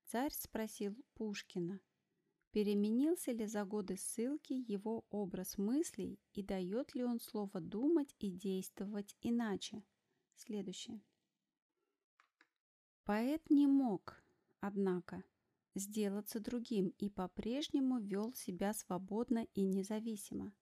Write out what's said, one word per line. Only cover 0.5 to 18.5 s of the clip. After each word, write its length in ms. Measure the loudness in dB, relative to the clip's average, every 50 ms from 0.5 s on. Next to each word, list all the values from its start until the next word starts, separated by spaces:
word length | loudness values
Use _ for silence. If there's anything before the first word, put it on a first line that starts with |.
| -4 -4 -4 -4 -4 -4 -4 -4 -4 -6 -12 _ -10
Пушкина, 640 | -6 -6 -4 -4 -6 -8 -6 -4 -2 -2 -2 -4 -6 -12 _ _ _ _ _ _ _ _ _ _ _ _ _
переменился 800 | 2 2 4 4 4 4 4 4 4 4 4 4 4 2 0 -2
ли 160 | -2 -2 -2
за 180 | -2 -2 -2 -2
годы 320 | -2 -2 -2 -2 -2 -4
ссылки 560 | -4 -6 -6 -2 -2 0 0 -2 -2 -4 -4 -4
его 520 | -4 -2 -2 -4 -2 -2 -2 -4 -4 -6 _
образ 480 | -4 -4 -2 -2 -4 -6 -6 -4 -2
мыслей 640 | 0 2 2 4 2 2 0 -2 -6 -6 -6 -6 -10 _ _ -8
и 100 | -8 -4
дает 500 | -2 -2 -2 -2 -2 -2 -2 -2 -2 -2
ли 80 | -2 0
он 160 | 0 0 -2
слово 400 | -4 -4 -4 -4 -4 -4 -4 -6
думать 560 | -6 -4 -2 2 4 6 6 4 4 0 -4 -6
и 100 | -6 -4
действовать 840 | -4 -4 -2 -2 0 -2 -2 -6 -8 -8 -8 -6 -6 -6 -8 -8 -10 _
иначе. 600 | -2 0 0 2 2 0 -2 -2 -4 -6 -10 -12 -14 _ _ _ _ _ _ _ _ _ _
Следующее. 680 | -16 -10 -6 -4 -4 -4 -4 -6 -8 -10 -10 -12 -12 -14 _ _ _ _ _ _ _ _ _ _ _ _ _ _ _ _ _ _ _ _ _ _ _ _ _ _ _ _ _ _ _ _ _ _ _ _ _ _ _ -2
Поэт 460 | 0 0 2 2 2 0 0 4 6
не 180 | 8 8 8
мог, 560 | 8 8 8 6 4 2 0 -2 -6 -14 -14 _ _ _ _ _ _ _ _
однако, 640 | -6 -2 0 2 2 4 2 0 -2 -6 -10 -12 -12 _ _ _ _ _ _ _ _ _ -8
сделаться 640 | -6 -6 -4 0 0 0 0 0 -2 -4 -6 -6 -6
другим 500 | -4 -4 -4 -4 -2 0 2 2 2 2 0 -2
и 100 | -4 -4
по-прежнему 920 | -4 -4 -6 -6 -6 -6 -4 -2 -2 -2 -2 0 2 2 4 2 2 0
вел 340 | 0 -2 -2 -2 -2 -2 -6
себя 400 | -8 -8 -6